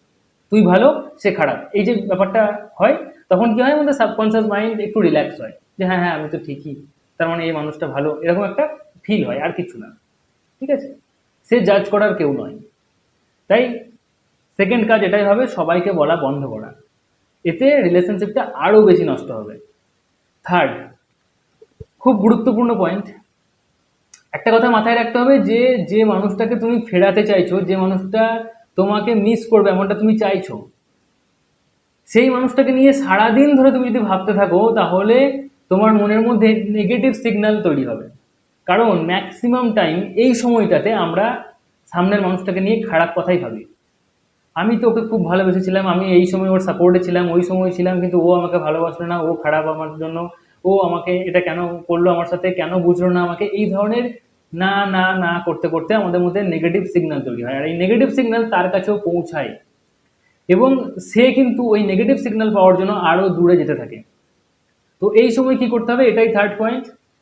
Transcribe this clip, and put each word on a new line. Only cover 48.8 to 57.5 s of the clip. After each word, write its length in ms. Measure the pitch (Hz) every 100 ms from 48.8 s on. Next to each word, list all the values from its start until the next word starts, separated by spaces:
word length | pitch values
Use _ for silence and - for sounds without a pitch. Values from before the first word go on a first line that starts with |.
| 165 165 170
না, 140 | 175
ও 140 | 160
খারাপ 320 | 160 151 156 156
আমার 320 | 156 156 156
জন্য, 300 | 160 165 175 - _ _
ও 140 | 185 196
আমাকে 340 | 175 170 175 180
এটা 220 | 185 175
কেন 380 | 175 170 175 170
করলো 320 | - 170 180
আমার 160 | 170 170
সাথে, 240 | 175 185
কেন 320 | 180 160 185
বুঝলো 280 | 175 175 180
না 120 | 180
আমাকে", 220 | 175 170
এই 260 | 208 202 196
ধরনের 400 | 190 214 233 247 - _ _ _
না, 320 | 165 190 202 202
না, 280 | 185 185 190
না 240 | 170 175
করতে 240 | 175 - 160
করতে 260 | 165 160
আমাদের 260 | 214 185 180
মধ্যে 220 | 175 196
নেগেটিভ 420 | 190 165 170 185
সিগন্যাল 380 | 185 175 160 143
তৈরি 200 | 127 117
হয়, 120 | 120